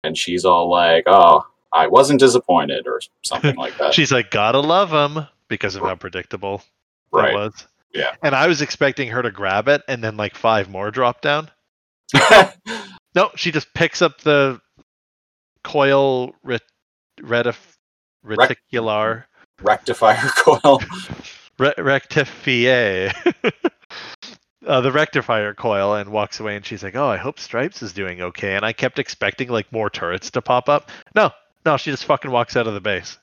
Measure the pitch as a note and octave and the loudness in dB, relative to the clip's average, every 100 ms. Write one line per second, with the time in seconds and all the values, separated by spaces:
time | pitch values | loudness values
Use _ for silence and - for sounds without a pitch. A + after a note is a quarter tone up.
0 | - D#2+ - F2+ F2+ F2 E2+ F2 E2+ E2 | -8 -6 -4 -2 2 2 2 2 4 4
1 | F2+ G2 E2+ D#2+ - _ _ D#2+ D#2+ - | 6 8 8 6 2 _ _ 0 4 4
2 | C#3 C#3 C3 B2 - E2+ C#2+ - - - | 4 6 6 4 2 0 0 -6 -6 -10
3 | - _ - - D3 C3 C2 - C#3+ - | -10 _ -8 -2 -2 -2 -8 -4 0 0
4 | C3+ C3 A2+ G#2 G#2+ C3 D3 F3 G3 D#3 | 2 0 0 0 2 2 2 2 2 0
5 | C#3+ D#3 C#3+ _ _ A2+ G2+ F#2+ F2 F#2 | 0 -4 -10 _ _ -6 -6 -6 -8 -8
6 | F#2+ F#2 - G2 G2 G2+ _ _ _ _ | -10 -12 -10 -10 -8 -10 _ _ _ _
7 | _ - C#2+ G#2 G#2+ - - _ _ - | _ 0 2 0 -6 -10 -20 _ _ -6
8 | - - D3+ C3+ E3 D3+ D3 - C#3 C3 | -6 -2 -2 2 2 0 -4 0 -2 0
9 | B2+ A#2+ A#2+ G2+ G2 G2 A2+ C#3+ - B2+ | -6 -4 -6 -4 -2 0 2 0 -2 -6
10 | A2+ G#2+ G#2 - A#2 A2 G2 F#2+ G#2 A2+ | -6 -4 -6 -2 0 2 -2 -6 -6 0
11 | B2 - D3 D3 D#3+ _ _ _ _ _ | -2 0 -2 -2 -4 _ _ _ _ _
12 | - - E3 - - - - - - - | -2 0 6 6 6 -2 -14 -14 -14 -20
13 | _ F3+ G#3 - F3 D3+ - - E3 - | _ 0 0 -2 -4 -4 -6 -2 -2 2
14 | E3+ - D#3 D3 C3+ B2 _ _ _ _ | 0 0 2 4 2 -2 _ _ _ _
15 | _ _ _ _ _ _ - D3+ C#3 C#3 | _ _ _ _ _ _ -4 0 4 4
16 | C#3 B2+ B2 - - A#2 _ _ _ _ | 2 0 -6 -12 -8 -8 _ _ _ _
17 | _ _ A#2+ A#2 A#2+ - _ _ _ _ | _ _ -2 -2 0 -6 _ _ _ _
18 | _ _ G#2 G#2+ B2+ B2+ _ A#2+ A2+ G#2+ | _ _ -8 0 0 0 _ -4 -2 0
19 | A2 A2+ - _ _ _ G#2+ G#2 - A#2+ | -2 -4 -12 _ _ _ -2 -2 -2 2
20 | A2+ A2 C#3 - - - D3 C3+ - - | 2 2 0 2 4 4 6 4 2 -14
21 | - - - - _ _ C3+ - - C3+ | -14 -16 -16 -20 _ _ -2 0 -2 -2
22 | - D3+ C3+ - - B2 A#2+ B2+ A2 F#2 | -2 -2 -2 -6 -2 2 4 4 2 0
23 | G2 - F4+ - A3+ - - _ _ - | -4 -2 -4 -2 -6 -4 -8 _ _ -20
24 | - - - - _ _ - C3+ B2+ C3+ | -18 -20 -20 -20 _ _ -2 0 0 0
25 | D#3 D3 A#2+ A2+ G#2 G#2 A#2+ G2+ G2 G#2 | 0 -2 -2 -4 -4 -6 -4 -2 0 -2
26 | G2+ G#2+ G2+ - G#2+ G#2 G2 G2+ G2 G#2+ | -4 -6 -6 -8 -10 -10 -12 -14 -10 -6
27 | C#3+ G2 A2+ - - A#2 C#3+ - G#2+ F2+ | -4 -4 -8 -12 -10 -6 -6 -8 -14 -10
28 | F#2+ F2+ F2+ - G2+ G2 G#2+ A2+ A2 - | -10 -8 -12 -8 -6 -4 -4 -4 -6 -6
29 | C3 - G2+ - B2 A#2 G#2 A2+ G#2 - | -10 -4 -6 -4 -6 -4 -4 -6 -6 -6
30 | F2 F#2 - B2+ - B2 C3+ C#3+ - - | -6 -6 -6 -8 -2 -2 2 -2 -2 -20
31 | - - F#3 - _ _ E3 C#3 - C3+ | -6 0 0 -2 _ _ -2 -2 -2 -8
32 | - D3 C#3 A#2+ A#2+ B2+ A2+ G#2 G2 F#2+ | -2 -2 0 -2 -2 -2 -2 -4 -4 -6
33 | - - | -8 -20